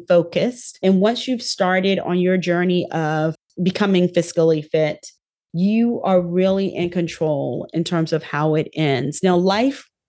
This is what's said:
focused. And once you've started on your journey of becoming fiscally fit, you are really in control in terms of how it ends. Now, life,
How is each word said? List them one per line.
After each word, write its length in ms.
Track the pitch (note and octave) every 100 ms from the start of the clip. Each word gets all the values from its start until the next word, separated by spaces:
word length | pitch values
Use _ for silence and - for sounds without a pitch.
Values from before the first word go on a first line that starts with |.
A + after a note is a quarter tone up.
| -
focused. 720 | F3 E3+ E3 G#3+ A#3+ - -
And 160 | F#3+ F#3+
once 280 | G#3 A#3+ -
you've 140 | A#3+
started 580 | - - F#3 F#3 F#3+ F#3+
on 200 | - F3+
your 180 | F3+ F#3
journey 520 | F3 F3 F3+ F3+ -
of 440 | E3 D#3 D#3 D#3+ D#3+ _ -
becoming 460 | F3+ - G3+ F#3+ F3+
fiscally 560 | F3 E3+ - E3 D#3 D3+
fit, 420 | D#3+ D#3 - - - _ _ _
you 480 | E3+ G3 A3 A#3 A#3
are 160 | F#3 F#3
really 480 | E3+ F3 F#3+ F#3+ G3
in 220 | - F3
control 800 | F3+ E3 - D#3 C#3+ C#3 B2 -
in 120 | E3
terms 280 | E3 E3+ D#3+
of 120 | D#3+
how 320 | - D3 D#3 D#3
it 120 | -
ends. 480 | - D#3 C3+ - D#3
Now, 140 | F#3 F3+
life, 500 | F#3 G3+ C4+ C4+ - _